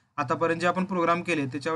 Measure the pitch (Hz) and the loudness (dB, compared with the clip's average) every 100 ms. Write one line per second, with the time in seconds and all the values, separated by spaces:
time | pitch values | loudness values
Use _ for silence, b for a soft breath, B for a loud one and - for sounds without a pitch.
0 | b - 143 165 165 165 175 175 185 185 | b -6 -2 0 0 2 2 2 0 0
1 | 165 175 175 160 139 143 165 | 2 2 0 -2 -2 -4 -2